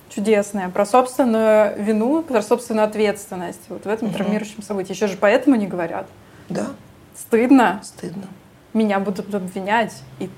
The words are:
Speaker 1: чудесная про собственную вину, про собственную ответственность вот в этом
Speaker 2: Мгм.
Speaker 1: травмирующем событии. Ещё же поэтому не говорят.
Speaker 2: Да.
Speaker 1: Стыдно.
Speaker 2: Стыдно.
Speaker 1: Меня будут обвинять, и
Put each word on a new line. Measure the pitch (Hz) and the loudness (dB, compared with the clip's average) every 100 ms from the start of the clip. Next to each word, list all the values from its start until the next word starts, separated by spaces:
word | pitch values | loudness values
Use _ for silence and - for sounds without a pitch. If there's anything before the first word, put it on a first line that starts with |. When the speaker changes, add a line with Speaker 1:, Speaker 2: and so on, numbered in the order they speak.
| - | -12
Speaker 1:
чудесная | - 202 208 202 202 180 | -4 2 2 2 -4 -4
про | 180 202 | 0 4
собственную | 254 254 - 254 220 220 214 208 - | 4 2 2 2 4 4 6 4 0
вину, | 208 214 233 320 | -2 0 2 0
про | 320 233 | 0 0
собственную | 208 240 - 220 214 | 2 0 0 0 0
ответственность | 214 214 202 - 185 175 196 - | 2 0 -2 -8 -8 -8 -10 -14
вот | 180 196 | -10 -6
в | |
этом | 220 214 | -4 -4
Speaker 2:
Мгм. | 175 | -2
Speaker 1:
травмирующем | 196 214 214 - | -2 -2 -4 -12
событии. | - 202 185 | -8 -6 -6
Ещё | 185 208 | -2 -2
же | 185 | 2
поэтому | 202 247 277 233 | 4 4 4 2
не | 196 | 2
говорят. | 175 165 - - - - - - | -4 -6 -6 -10 -18 -20 -20 -8
Speaker 2:
Да. | 170 226 277 - - - - | -6 -6 -10 -20 -20 -20 -14
Speaker 1:
Стыдно. | - 226 247 269 208 196 | 0 2 4 4 2 0
Speaker 2:
Стыдно. | - - 175 180 196 - - - - | -10 -14 -12 -12 -14 -18 -20 -20 -6
Speaker 1:
Меня | 220 214 196 | -2 0 0
будут | 196 185 - | -2 -6 -6
обвинять, | 202 180 196 190 226 226 - - - | -6 -6 -8 -2 0 0 -6 -16 -12
и | 190 | -12